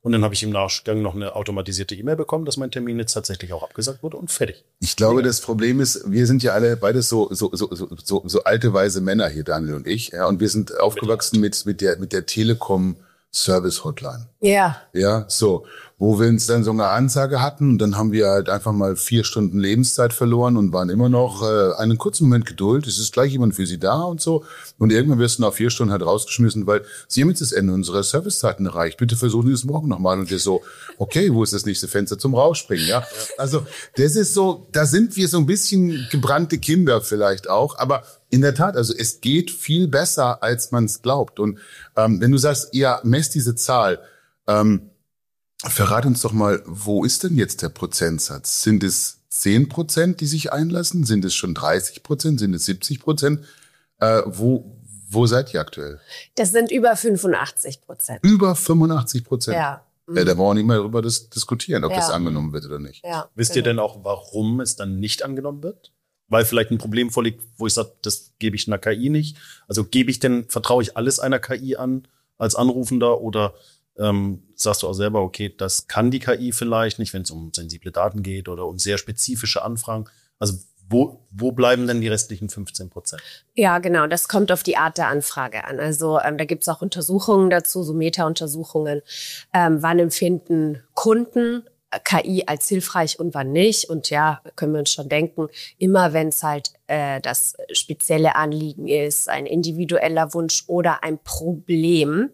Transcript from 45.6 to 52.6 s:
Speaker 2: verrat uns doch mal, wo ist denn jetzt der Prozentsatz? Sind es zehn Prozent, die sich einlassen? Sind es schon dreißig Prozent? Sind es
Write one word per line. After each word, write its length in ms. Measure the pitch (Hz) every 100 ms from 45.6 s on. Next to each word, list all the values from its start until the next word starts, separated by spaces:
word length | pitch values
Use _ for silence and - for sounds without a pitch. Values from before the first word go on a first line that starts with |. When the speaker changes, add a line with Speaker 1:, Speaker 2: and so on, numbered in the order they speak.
Speaker 2:
verrat 440 | - - 101 107 131
uns 140 | 123
doch 120 | 113
mal, 300 | 110 104 101 -
wo 380 | 90 104 104
ist 200 | 127 -
denn 120 | 185 156
jetzt 260 | 95 -
der 80 | 85
Prozentsatz? 920 | - 87 - 85 80 - 69 - -
Sind 220 | - 107
es 360 | 95 - - - _
zehn 400 | - 98 107 143
Prozent, 520 | - 160 - 175 180
die 60 | 147
sich 260 | 156 -
einlassen? 520 | 139 165 175 170 180
Sind 200 | 127 107
es 100 | 95
schon 200 | - 95
dreißig 480 | 80 76 85 190 -
Prozent? 360 | - 147 160 139
Sind 160 | 104
es 100 | 87